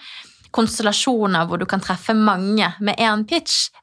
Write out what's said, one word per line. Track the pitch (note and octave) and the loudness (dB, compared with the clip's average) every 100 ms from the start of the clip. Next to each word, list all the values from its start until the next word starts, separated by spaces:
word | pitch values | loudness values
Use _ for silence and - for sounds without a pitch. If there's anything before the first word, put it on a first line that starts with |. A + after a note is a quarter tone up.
| - - - _ - - | -14 -20 -20 _ -4 0
Konstellasjoner | A3 - G#3 G#3 - A#3+ G3+ E3+ E3+ | 0 2 0 2 0 2 2 2 0
hvor | F3 | -2
du | F3 | -2
kan | F#3+ | -4
treffe | - F3+ - A3 | -2 -4 0 2
mange | G#3+ F#3 G3 A3 F3 F3 | 2 2 0 0 0 -2
med | G3+ G3+ | -4 0
en | A3+ G#3+ G#3+ | 0 0 -2
pitch, | E4+ E4 - - - | -2 -2 -2 -4 -8